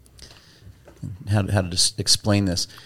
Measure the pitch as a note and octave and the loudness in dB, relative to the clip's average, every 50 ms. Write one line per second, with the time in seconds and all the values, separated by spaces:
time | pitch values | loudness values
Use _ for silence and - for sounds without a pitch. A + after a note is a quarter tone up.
0 | - _ - - - - - - - - - - - - - - - - - - | -20 _ -20 -20 -20 -20 -20 -20 -20 -20 -20 -20 -20 -20 -20 -20 -20 -20 -18 -14
1 | - - F#2+ - - G2 G2+ G#2+ G2 F#2 G2+ G#2 F#2 F2 F2+ F#2 - - - - | -12 -12 -12 -10 -6 -2 0 0 0 2 0 0 0 0 0 0 0 0 0 -2
2 | G2 - - - - A2 G2+ G2+ G2+ F#2+ E2+ - - - - - - | 0 0 0 2 2 2 2 4 4 2 0 -2 -4 -6 -8 -14 -20